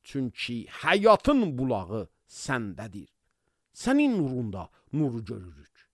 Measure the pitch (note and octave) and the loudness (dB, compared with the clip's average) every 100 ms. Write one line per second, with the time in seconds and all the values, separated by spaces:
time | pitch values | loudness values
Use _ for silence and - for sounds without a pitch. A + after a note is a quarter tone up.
0 | - C#3 B2+ - - A#2+ - - C#3+ G3 | -8 -6 -6 -6 -8 -8 -10 -2 2 6
1 | G#3+ G#3 - C#4+ G3 B2+ C3 G#2+ F2+ G#2+ | 6 6 6 2 2 -2 -2 -2 -2 -6
2 | F#2+ _ _ - - B2+ G#2+ F2 A2 F#2 | -8 _ _ -14 -6 -6 -6 -12 -14 -16
3 | D2+ _ _ _ _ _ _ - A#3 C#4 | -20 _ _ _ _ _ _ -8 0 2
4 | D4 G#3+ C#3 B2+ A2+ F#2+ E2 _ _ D3 | 4 2 0 -2 -6 -8 -12 _ _ -2
5 | D3 A#2 G#2 A2 F2+ D2+ - _ _ | -2 -2 -10 -12 -12 -20 -20 _ _